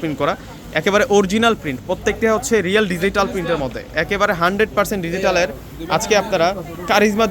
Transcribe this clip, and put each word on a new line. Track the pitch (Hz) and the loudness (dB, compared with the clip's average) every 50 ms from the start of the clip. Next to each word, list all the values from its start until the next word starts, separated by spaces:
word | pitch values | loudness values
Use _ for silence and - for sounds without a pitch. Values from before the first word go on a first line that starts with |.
প্রিন্ট | 170 160 143 - | -2 -6 -4 -2
করা, | 143 156 196 - - - - - - - - 156 | -2 -2 -2 -4 -8 -16 -18 -18 -12 -4 -4 0
একেবারে | 156 202 196 208 196 - 202 | 0 2 2 2 4 4 4
অরিজিনাল | 202 196 180 196 226 233 233 214 208 | 4 4 4 2 2 4 2 2 0
প্রিন্ট, | - 151 131 120 - | -2 -6 -6 -6 -4
প্রত্যেকটা | - 185 - - 220 208 - 226 226 220 | -6 -4 -2 -2 -2 -2 0 0 2 2
হচ্ছে | 214 - - 233 214 170 | 0 0 0 0 0 2
রিয়েল | 180 196 214 220 175 180 | 2 2 2 2 0 -2
ডিজিটাল | 165 180 196 - 208 196 - 220 | -2 -2 0 0 0 0 0 -2
প্রিন্টের | 190 170 170 165 151 135 | -4 -2 -2 -2 -2 -2
মধ্যে, | 123 110 110 - - - 151 165 | -4 -6 -10 -12 -6 -4 -4 -2
একেবারে | 147 202 190 202 202 196 165 | -2 0 0 2 2 2 2
হান্ড্রেড | 170 180 196 196 185 180 - | 2 0 2 2 0 0 2
পার্সেন্ট | 208 202 - 220 196 170 | 0 0 0 -2 -4 -4
ডিজিটালের। | 170 170 - - - 185 175 180 185 - - - - - - - - 156 | -4 -4 0 0 2 2 2 0 0 -4 -10 -14 -14 -14 -10 -4 -2 0
আজকে | 160 - - 214 202 | 0 2 2 2 2
আপনারা | 196 214 196 165 165 180 202 190 160 160 165 160 - - | 2 0 0 2 2 2 0 -2 -8 -10 -10 -10 -2 2
কারিজমা | 202 208 208 220 202 220 226 196 | 4 4 4 4 4 2 2 2